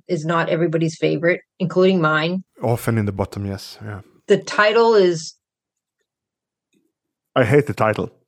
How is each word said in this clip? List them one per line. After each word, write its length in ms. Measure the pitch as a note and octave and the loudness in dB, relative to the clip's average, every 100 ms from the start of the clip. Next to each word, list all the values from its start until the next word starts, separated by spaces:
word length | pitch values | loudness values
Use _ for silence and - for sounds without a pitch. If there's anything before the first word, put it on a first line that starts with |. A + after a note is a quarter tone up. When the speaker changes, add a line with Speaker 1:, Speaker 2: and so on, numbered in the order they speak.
| - | -6
Speaker 1:
is 180 | E3+ D#3 | -6 -2
not 240 | E3+ D#3+ | -2 -2
everybody's 480 | E3 E3+ D#3+ D#3+ D#3+ | -2 0 0 -2 -2
favorite, 440 | D#3 D#3 E3 F3+ - - | -2 0 0 -2 -6 -8
including 400 | F3+ F#3 F#3+ F#3 | -4 2 2 4
mine. 420 | D#3 D#3 D#3+ F#3 - - | 2 0 -2 -4 -8 -6
Speaker 2:
Often 360 | A#2 A#2 - A2+ | -2 -2 0 -2
in 60 | G#2 | -2
the 60 | |
bottom, 340 | G2 G2 - G2+ | -2 -6 -6 -8
yes. 320 | G2 - - | -10 -12 -18
Yeah. 180 | G#2+ G2+ - _ - | -16 -16 -18 _ 0
Speaker 1:
The 100 | G3+ | 0
title 560 | - - G#3 A3+ A3+ | 0 0 2 4 4
is 400 | A3 F#3 D#3+ D#3+ - _ _ _ _ _ _ _ _ _ _ _ _ _ _ _ _ _ _ _ - | 4 4 0 -6 -18 _ _ _ _ _ _ _ _ _ _ _ _ _ _ _ _ _ _ _ 0
Speaker 2:
I 80 | A#2+ | 4
hate 220 | A2+ A2 | 4 2
the 60 | |
title. 360 | G2+ A2 G#2 F#2 - | 0 0 0 -6 -12